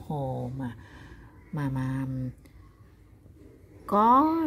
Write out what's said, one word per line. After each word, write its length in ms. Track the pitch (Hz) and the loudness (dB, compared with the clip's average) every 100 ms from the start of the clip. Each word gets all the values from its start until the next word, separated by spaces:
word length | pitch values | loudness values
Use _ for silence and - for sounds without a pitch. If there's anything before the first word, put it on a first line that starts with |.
| - | -6
hồ 440 | 151 135 127 123 131 | -6 -4 -6 -6 -8
mà, 180 | 131 113 - - - - - - - | -8 -10 -16 -20 -20 -20 -20 -20 -10
mà, 180 | 156 143 | -6 -4
mà, 320 | 131 131 131 135 | -2 -4 -4 -4
ừm, 220 | 131 127 - - - - - - - - - - - - - - - - | -6 -6 -10 -18 -20 -20 -20 -20 -20 -20 -20 -20 -20 -20 -20 -20 -20 -2
có, 520 | 202 226 254 311 330 | 2 6 6 6 2